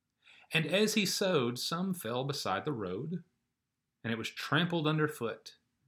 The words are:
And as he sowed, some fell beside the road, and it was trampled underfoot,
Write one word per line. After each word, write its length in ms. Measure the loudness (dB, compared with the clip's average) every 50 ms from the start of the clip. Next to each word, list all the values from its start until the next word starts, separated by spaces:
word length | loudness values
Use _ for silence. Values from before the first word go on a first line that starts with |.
| _ _ _ _ _ -20 -20 -20 -14 -4 -2
And 140 | 0 0 2
as 260 | 4 4 4 4 4
he 140 | 2 2 2
sowed, 500 | 0 0 2 2 4 4 2 2 0 -2
some 380 | -4 -4 -2 -2 -2 -2 -2
fell 280 | -4 -4 -2 -2 -2 -2
beside 420 | -2 -2 -2 0 0 0 0 0
the 60 | -2
road, 520 | -4 -2 -2 -4 -4 -4 -4 -4 -6 -8 -8 _ _ _ _ _ _ _ _ _ _ _ _ _ _ _ -4
and 100 | -4 -4
it 60 | -2
was 100 | -4 -6
trampled 560 | -6 -6 -4 2 2 2 2 2 2 2 2
underfoot, 680 | 2 2 2 2 0 0 -2 -4 -4 -4 -6 -10 -20 -20 _ _ _ _ _ _